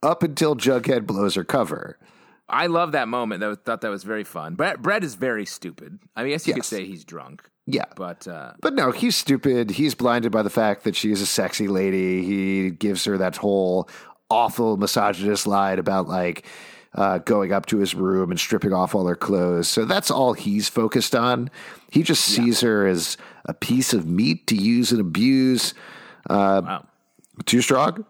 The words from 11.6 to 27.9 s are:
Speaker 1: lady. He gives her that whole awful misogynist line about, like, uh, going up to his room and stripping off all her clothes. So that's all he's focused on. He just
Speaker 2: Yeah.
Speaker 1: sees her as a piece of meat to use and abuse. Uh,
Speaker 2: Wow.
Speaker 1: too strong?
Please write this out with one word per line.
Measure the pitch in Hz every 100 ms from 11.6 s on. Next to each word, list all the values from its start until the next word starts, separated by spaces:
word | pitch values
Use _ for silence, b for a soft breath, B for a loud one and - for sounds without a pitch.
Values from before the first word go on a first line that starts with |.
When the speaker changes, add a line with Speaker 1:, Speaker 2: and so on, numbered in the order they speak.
| 104
Speaker 1:
lady. | 95 98 95 92 92
He | 92 98 95 98 95
gives | 82 104 95 -
her | 98
that | 92 -
whole | 104 98 92 92 90 B B B _
awful | 110 113 101 117 104
misogynist | 101 - 104 90 98 101 -
line | 101 98 95
about, | 90 95 87
like, | 90 90 82 B B B B B -
uh, | 98 92
going | - 110 95
up | 98 95
to | 110
his | 98
room | 95 95 95 92
and | 87
stripping | - 110 107
off | 92 92 104
all | 90
her | 87
clothes. | - 98 90 87 85
So | - 113
that's | 190 -
all | - 131
he's | 113 - 104 104
focused | - 110 127 - 127
on. | 120 123 123 B B B B
He | -
just | 165 156 -
Speaker 2:
Yeah. | - 120
Speaker 1:
sees | 110
her | 120 107 98
as | 92 82 - B B -
a |
piece | 85 - 123 131
of | 113 80
meat | 87 123 165 -
to | 107
use | 101 120 120
and | 117
abuse. | 95 80 120 135 131 123 - - B B B B -
Uh, | 101 98 98
Speaker 2:
Wow. | 82 92 - _ _ _ _ - -
Speaker 1:
too | 120
strong? | 120 131 151